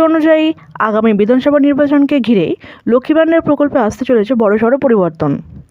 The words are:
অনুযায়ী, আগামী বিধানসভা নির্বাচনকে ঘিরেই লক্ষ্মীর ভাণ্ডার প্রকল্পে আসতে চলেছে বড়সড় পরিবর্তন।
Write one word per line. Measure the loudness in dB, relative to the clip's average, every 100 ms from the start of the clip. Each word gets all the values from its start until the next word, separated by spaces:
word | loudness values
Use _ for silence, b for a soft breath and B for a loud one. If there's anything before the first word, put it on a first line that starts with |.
অনুযায়ী, | 0 2 2 2 0 -4 B -6
আগামী | -2 0 0
বিধানসভা | 0 0 0 2 2
নির্বাচনকে | 2 0 0 0 0 0
ঘিরেই | 0 0 0 -6 B B -2
লক্ষ্মীর | -2 0 0
ভাণ্ডার | 2 0 0
প্রকল্পে | -2 0 0
আসতে | -2 -4 -2
চলেছে | -2 0 0
বড়সড় | 0 0 0 0
পরিবর্তন। | 0 0 0 -2 -4 -4 -10 -20 -20